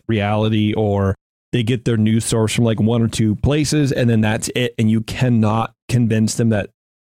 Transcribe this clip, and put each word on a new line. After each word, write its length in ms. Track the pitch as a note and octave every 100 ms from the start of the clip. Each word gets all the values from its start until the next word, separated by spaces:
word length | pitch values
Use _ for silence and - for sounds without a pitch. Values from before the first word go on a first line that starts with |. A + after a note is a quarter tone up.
| -
reality, 680 | A2 G2+ G#2+ G#2+ G#2+ G#2
or 420 | G#2 G#2+ G2+ G2 G2 _ _ -
they 140 | A#2+
get 200 | A2+ B2 B2
their 100 | A2+
news 280 | G#2+ A2
source 300 | - A#2 A2
from, 100 | -
like, 140 | A#2 A2
one 240 | A2 A#2+
or 60 | A2+
two 260 | - G#2+
places, 560 | G2+ C3 D3+ C#3 D3+ C3+
and 180 | - A#2+
then 120 | A2
that's 280 | A2 A2 -
it. 200 | B2 B2 -
And 100 | A2
you 120 | A2+
cannot 720 | - - B2+ A#2 G#2+ A2+ A2+ _ -
convince 480 | A#2+ A2+ A2 G#2+ -
them 140 | A2+
that 200 | G#2+ - _ _ _ _